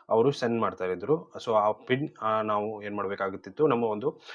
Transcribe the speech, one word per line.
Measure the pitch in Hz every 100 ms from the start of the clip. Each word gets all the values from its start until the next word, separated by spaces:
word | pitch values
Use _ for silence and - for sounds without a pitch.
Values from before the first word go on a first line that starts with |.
| -
ಅವರು | 113 131
ಸೆಂಡ್ | 139 120 117
ಮಾಡ್ತಾ | 101 90 92
ಇದ್ರು. | 90 101 165 - 101 -
So |
ಆ | 110 104
ಪಿನ್, | - - 131 151 -
ಆ, | 110 110
ನಾವು | 107 104 107 107
ಏನ್ | 104 101
ಮಾಡ್ಬೇಕಾಗುತ್ತಿತ್ತು, | 98 98 98 98 101 98 151
ನಮ್ಮ | 120
ಒಂದು | 117 104 135 - -